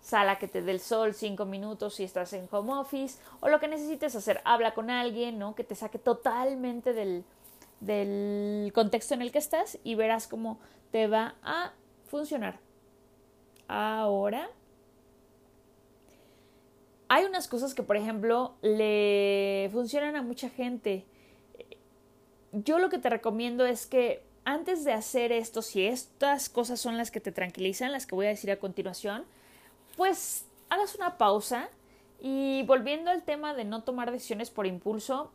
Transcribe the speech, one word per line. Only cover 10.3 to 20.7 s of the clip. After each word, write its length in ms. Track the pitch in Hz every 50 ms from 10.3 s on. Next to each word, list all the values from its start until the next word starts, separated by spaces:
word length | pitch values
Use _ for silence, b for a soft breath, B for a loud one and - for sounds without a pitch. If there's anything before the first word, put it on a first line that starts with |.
| - 220 226 226 220 220 B B B B B _
te 160 | - 226 220 214
va 280 | 214 220 220 - - -
a 300 | - - 294 330 349 - - - - _ - _ _ -
funcionar. 520 | - 294 302 294 311 269 214 196 185 - - _ _ _ _ - _ _ _ _ _ _ _ _ _ _ _ _ _ - - _
Ahora, 840 | 190 208 208 214 220 220 220 208 202 196 196 202 214 247 320 370 403 - - _ - _ _ _ _ _ _ - - _ _ _ _ _ _ _ _ _ _ _ _ _ _ _ _ _ _ b b b b b b b b b b b b b _ _ _ _ _ _ _ _
hay 160 | 247 294 370
unas 240 | 392 381 359 - -
cosas 260 | - 240 247 277 262
que, 100 | - 202
por 120 | - 202
ejemplo, 580 | 208 208 220 226 214 196 226 226 240 254 - - -
le 1080 | - 214 214 214 214 214 214 208 208 208 202 202 202 202 202 196 196 196 196 196 196 196
funcionan 460 | 196 233 247 226 247 285 285 294 294 294
a 40 |
mucha 280 | 262 233 247 247 - 254
gente. 560 | - - 254 247